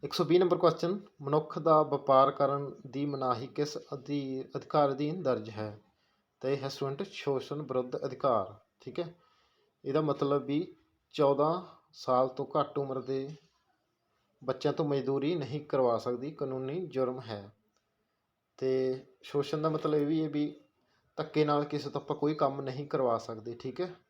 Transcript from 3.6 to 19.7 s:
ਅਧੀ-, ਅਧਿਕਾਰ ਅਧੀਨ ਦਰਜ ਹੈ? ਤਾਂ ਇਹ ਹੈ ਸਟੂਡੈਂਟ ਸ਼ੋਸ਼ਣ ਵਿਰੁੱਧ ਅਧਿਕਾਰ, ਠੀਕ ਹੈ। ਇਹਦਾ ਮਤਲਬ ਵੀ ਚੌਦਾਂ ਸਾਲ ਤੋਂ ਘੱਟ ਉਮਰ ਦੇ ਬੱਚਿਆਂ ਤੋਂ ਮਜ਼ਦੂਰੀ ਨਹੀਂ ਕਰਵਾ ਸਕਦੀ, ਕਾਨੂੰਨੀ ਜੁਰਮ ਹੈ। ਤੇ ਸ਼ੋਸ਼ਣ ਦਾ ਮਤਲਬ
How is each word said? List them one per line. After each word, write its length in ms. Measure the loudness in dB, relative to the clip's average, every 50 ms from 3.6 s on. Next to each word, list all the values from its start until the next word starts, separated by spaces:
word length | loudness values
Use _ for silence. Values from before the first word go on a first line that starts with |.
| -2 -2 -2 -10
ਅਧੀ-, 680 | -10 -10 -12 -12 -8 -6 -4 -4 -4 -4 -6 -6 -8 -6 -8
ਅਧਿਕਾਰ 340 | -10 -8 0 2 4 4 4
ਅਧੀਨ 320 | 2 0 -2 -4 -2 -2 0
ਦਰਜ 280 | 0 0 0 -2 -8
ਹੈ? 300 | -8 -6 -8 -8 -8 -12 _ _ _ _ _ _ _ _ _ _ _ _
ਤਾਂ 100 | -4 -4
ਇਹ 60 | -4
ਹੈ 120 | -2 -4 -8
ਸਟੂਡੈਂਟ 340 | -6 -6 -6 -6 -4 -6 -8
ਸ਼ੋਸ਼ਣ 600 | -10 -10 -8 -4 -2 -2 -2 -2 -6 -8 -8 -6
ਵਿਰੁੱਧ 340 | -4 -2 -2 -2 -2 -6
ਅਧਿਕਾਰ, 640 | -6 -6 -6 -8 -2 0 2 2 2 0 -2 -8 -18 _ _ _ _
ਠੀਕ 200 | -16 -10 -8 -6
ਹੈ। 140 | -8 -8 -10 _ _ _ _ _ _ _ _ _ _ _ _ _ _
ਇਹਦਾ 160 | -2 0 0
ਮਤਲਬ 420 | 2 2 0 0 0 0 2 0 0
ਵੀ 340 | 0 -2 -2 -2 -4 -10 _ _ _ _ _ _ _ 0
ਚੌਦਾਂ 500 | 2 4 4 6 4 4 2 2 -2 -4 -10 -20 -20 _ _ _
ਸਾਲ 360 | -12 -2 2 4 4 4 2
ਤੋਂ 180 | 0 -6 -8 -2 0 0
ਘੱਟ 180 | 0 0 0 -4
ਉਮਰ 220 | -4 -2 -4 -6
ਦੇ 360 | -4 -4 -4 -4 -4 -8 -12 -16 _ _ _ _ _ _ _ _ _ _ _ _ _ _ _ _ _ _ _ _ -4
ਬੱਚਿਆਂ 280 | -4 -4 0 0 0 2
ਤੋਂ 120 | 2 2
ਮਜ਼ਦੂਰੀ 500 | 2 2 2 2 2 0 2 2 0 0
ਨਹੀਂ 260 | 0 -2 -4 -6 -8
ਕਰਵਾ 380 | -6 -2 2 4 4 6 4 4
ਸਕਦੀ, 320 | 0 -2 -4 -2 -4 -8
ਕਾਨੂੰਨੀ 560 | -6 -6 -6 -4 -4 -4 -4 -4 -4 -4 -6
ਜੁਰਮ 340 | -4 0 0 0 0 0 -6
ਹੈ। 320 | -8 -8 -8 -8 -10 -14 _ _ _ _ _ _ _ _ _ _ _ _ _ _ _ _ _ _ _ _ _
ਤੇ 460 | -4 -2 0 2 2 2 0 -2 -4 -8 _ _ _ _
ਸ਼ੋਸ਼ਣ 400 | -4 -2 -2 -2 0 -2 0 0
ਦਾ 60 |
ਮਤਲਬ 260 | 0